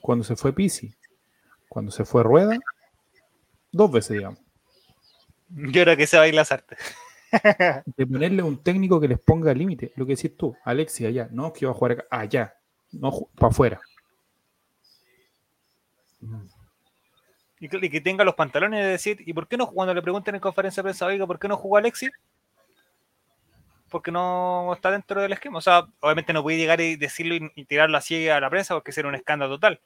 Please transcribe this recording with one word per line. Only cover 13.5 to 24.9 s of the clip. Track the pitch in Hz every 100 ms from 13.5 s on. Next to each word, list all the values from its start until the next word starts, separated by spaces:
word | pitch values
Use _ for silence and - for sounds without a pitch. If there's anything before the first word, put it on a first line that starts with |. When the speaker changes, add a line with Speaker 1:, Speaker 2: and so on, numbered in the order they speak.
| 110 127 104 - _ _ _ _ _ _ _ _ _ _ _ _ _ _ _ _ _ _ _ _ _ _ _ 113 110 92 _ _ _ _ _ _ _ _ _ _ _
Speaker 2:
Y | 151
que, | 190 185
y |
que | 147
tenga | 151 190
los | 208 -
pantalones | 165 143 190 214
de | 196
decir, | 180 - 208 165
"¿Y |
por | 165 160
qué | 240
no?", | 247
cuando | - 185
le | 180
pregunten | 175 190 196 202
en |
conferencia | 196 185 190 190
de | 190
prensa, | 190 180
"Oiga, | 196 190
¿por | 170
qué | 202
no | 202
jugó | 196 208
Alexis?". | 220 - 262 - _ _ _ _ _ _ _ _ _ _ _ _ _ _ _ _ _
Porque | 170 165
no | 175 180 180 180 180 180
está | 175 185